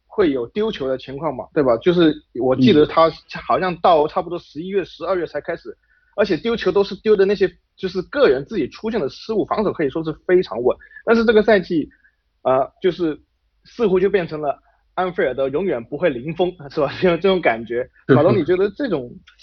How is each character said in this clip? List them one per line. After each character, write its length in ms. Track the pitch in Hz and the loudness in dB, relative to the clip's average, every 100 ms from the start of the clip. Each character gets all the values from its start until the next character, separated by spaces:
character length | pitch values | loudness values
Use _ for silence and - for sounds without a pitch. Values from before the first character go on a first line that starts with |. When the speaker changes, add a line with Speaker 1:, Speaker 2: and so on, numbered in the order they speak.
| _ | _
Speaker 1:
会 260 | - 180 | -2 0
有 140 | 135 117 | 0 -6
丢 220 | 208 220 | -4 -4
球 200 | 202 135 | -4 -6
的 80 | 131 | -6
情 200 | - 135 | -8 -8
况 160 | 156 | -8
嘛， 120 | 127 - | -8 -6
对 100 | - | 0
吧？ 140 | 135 113 | 2 2
就 160 | 185 | 2
是 200 | 175 165 151 - - | 4 2 2 -6 -4
我 120 | 127 131 | 0 4
记 160 | 131 | 6
得 120 | 156 147 | 6 4
他 240 | - 165 156 _ - - | 4 2 2 _ -12 -2
好 100 | 123 | -2
像 160 | 185 175 | -2 0
到 280 | 202 165 151 | 4 4 2
差 160 | - | -2
不 80 | 175 | -6
多 80 | 170 | -10
十 220 | - 143 | -12 -12
一 80 | 180 | -6
月、 140 | 196 | -6
Speaker 2:
嗯。 40 | 160 | -6
Speaker 1:
十 200 | - 165 | -8 -6
二 120 | 185 | -4
月 80 | 156 | -4
才 140 | 147 | -8
开 160 | - 165 | -8 -10
始， 220 | 110 - _ _ _ - | -12 -20 _ _ _ -4
而 80 | 208 | -2
且 100 | 160 | 0
丢 220 | 233 233 | -2 -2
球 160 | 185 | 0
都 100 | 185 | 0
是 100 | 196 190 | -2 -2
丢 140 | 220 214 | 0 2
的 100 | 196 | 2
那 80 | |
些， 160 | 202 185 - _ _ | 2 -2 -4 _ _
就 100 | 185 | -8
是 140 | 185 | -8
个 260 | 175 285 226 | -6 2 2
人 160 | 127 143 | 2 -2
自 120 | 220 | -6
己 100 | 123 | -6
出 240 | - 220 | -6 -6
现 80 | 226 | -4
的 80 | 131 | -6
失 240 | - - | -8 -6
误， 140 | 220 165 | -4 -2
防 180 | - | -2
守 80 | 196 | -2
可 140 | 127 147 | -2 -4
以 40 | |
说 140 | 165 | -4
是 80 | 160 151 - | -6 -8 0
非 160 | 180 | 2
常 180 | 190 - | 2 -2
稳。 140 | 185 - - - - | -2 -2 -8 -8 0
但 100 | 233 | 2
是 80 | |
这 80 | 226 | 4
个 100 | 214 | 4
赛 180 | 214 208 | 4 2
季， 300 | - 170 120 _ _ _ _ _ | 2 -4 -4 _ _ _ _ _
呃， 280 | 127 131 135 _ | -2 0 -2 _
就 80 | 185 | -4
是 300 | 170 165 143 _ _ _ _ _ | -2 -4 -6 _ _ _ _ _
似 220 | - 220 | -4 0
乎 120 | 185 | 2
就 100 | 196 | 2
变 180 | 196 165 | 0 -2
成 140 | 151 | -4
了 180 | 147 131 _ _ _ - | -6 -6 _ _ _ -6
安 180 | 185 | -4
菲 100 | 175 160 | -2 -2
尔 80 | |
德 140 | 127 135 | -2 -2
永 160 | 143 190 | -2 -2
远 180 | 131 | -4
不 140 | 117 143 | -6 -4
会 120 | 170 | -2
零 240 | 123 139 | -2 -6
封， 180 | 170 180 180 143 | -4 -4 -4 -10
是 120 | - | -4
吧？ 100 | 139 117 | -4 0
<laughs> 40 | |
这 60 | 180 | 0
种， 100 | 170 | 2
这 100 | 190 | 0
种 100 | 185 | 2
感 260 | 151 113 113 | 0 -2 -4
觉。 240 | 120 127 _ | -6 -6 _
Speaker 3:
<laughs> 80 | - | 2
Speaker 1:
马 140 | 143 | 4
龙， 160 | 165 208 | 4 2
你 60 | |
觉 140 | 147 185 | 0 0
得 120 | 208 - | 0 -2
这 140 | 285 | -4
种， 220 | 160 123 185 - _ | -4 -6 -16 -20 _